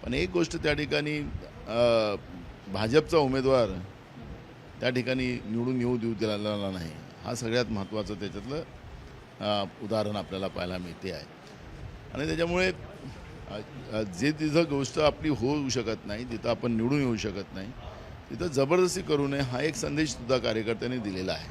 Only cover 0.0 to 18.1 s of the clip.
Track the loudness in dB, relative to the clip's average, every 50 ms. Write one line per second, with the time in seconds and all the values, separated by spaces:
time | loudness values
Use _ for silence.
0 | -4 0 0 2 2 2 4 2 2 2 0 0 2 2 2 2 0 2 2 2
1 | 2 0 -2 -2 -4 -4 -6 -8 -8 -10 -14 -14 -8 -2 4 6 8 8 8 6
2 | 6 4 0 -2 -4 -10 -14 -14 -14 -14 -16 -14 -10 -6 -2 0 0 6 6 6
3 | 6 8 6 6 6 6 4 4 6 6 6 6 6 4 0 -6 -8 -10 -14 -16
4 | -18 -18 -16 -14 -12 -12 -12 -14 -14 -18 -18 -18 -18 -18 -10 0 0 2 2 2
5 | 0 0 0 0 0 0 -2 -2 -4 -4 -2 0 0 0 0 2 2 2 2 2
6 | 0 -2 0 2 2 2 2 0 0 0 0 0 -2 -2 -2 -4 -6 -6 -8 -12
7 | -14 -16 -16 -10 -6 -6 -4 -4 -2 0 2 2 2 2 0 -4 -4 -2 -4 -4
8 | -4 -4 -4 -6 -6 -6 -6 -8 -8 -6 -6 -6 -8 -10 -14 -18 -16 -16 -16 -16
9 | -16 -16 -16 -18 -18 -20 -12 -4 0 0 2 2 0 -2 -6 -10 -4 0 0 2
10 | 2 0 -2 -4 -4 -4 -4 -4 -4 -4 -4 -4 -4 -4 -4 -6 -6 -8 -10 -8
11 | -6 -6 -6 -6 -10 -14 -18 -18 -18 -18 -18 -16 -16 -16 -14 -12 -12 -12 -12 -14
12 | -14 -10 -6 -4 -2 -2 0 0 0 2 4 4 2 2 0 -2 -10 -14 -14 -12
13 | -12 -12 -12 -12 -14 -14 -14 -14 -12 -10 -10 -10 -10 -10 -12 -14 -10 -4 -2 -2
14 | -2 -2 -2 2 2 2 2 2 0 4 4 4 4 4 2 0 0 0 2 4
15 | 4 4 4 4 0 0 0 2 2 2 2 0 0 0 0 0 0 0 -2 -4
16 | -4 -8 -6 -6 -6 -6 -6 -2 0 0 0 2 2 0 2 4 4 4 4 4
17 | 4 2 0 0 -2 -4 -4 -4 -8 -8 -8 -10 -8 -8 -10 -12 -12 -12 -12 -14
18 | -14 -16